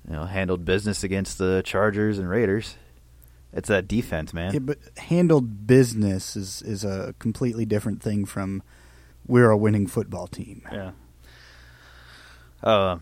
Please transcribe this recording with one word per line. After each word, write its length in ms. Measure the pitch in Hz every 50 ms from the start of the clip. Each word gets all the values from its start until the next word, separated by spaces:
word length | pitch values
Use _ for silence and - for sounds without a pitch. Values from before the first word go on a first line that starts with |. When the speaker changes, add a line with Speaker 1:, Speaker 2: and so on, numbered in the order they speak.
| - -
Speaker 1:
you 60 | 82
know, 120 | 78 78
handled 380 | 90 95 98 95 90 92 90 87
business 380 | 80 92 98 98 107 101 - -
against 340 | 98 95 95 95 - - -
the 240 | 95 92 95 95 95
Chargers 540 | - - - 101 107 101 104 107 107 107 98
and 100 | 95 87
Raiders. 460 | 92 113 120 98 98 110 113 - - - - - - - - - - - - - - - - - -
It's 160 | - 87 -
that 180 | 107 95 92 95
defense, 460 | 101 110 117 - - 80 76 73 -
man. 200 | 85 85 92 98
Speaker 2:
Yeah, 60 | 147
but 180 | 131 131 147 - - - - -
handled 680 | - - 165 175 180 170 160 147 127 117 107 101 104 107
business 680 | 127 131 131 120 113 110 107 101 95 95 - - -
is, 260 | 113 98 92 - - -
is 200 | - 110 98 104
a 320 | 101 95 95 98 - - -
completely 460 | - 117 107 - 135 123 113 117 113
different 360 | 110 107 104 - 113 101 -
thing 240 | - 113 104 104 101
from 360 | 101 - - 98 95 98 98 - - - - - - - - - - - - -
we're 240 | - 123 123 123 113
a 80 | 107 104
winning 300 | 107 110 107 107 101 92
football 400 | - 117 104 98 - 90 87 90
team. 400 | - - - 117 98 - - -
Speaker 1:
Yeah. 200 | - 107 95 92 98 - - - _ - - - - - - - - - - - - - - - - - - - - - - - - - - - - - -
Uh, 340 | 113 113 104 98 95 90 85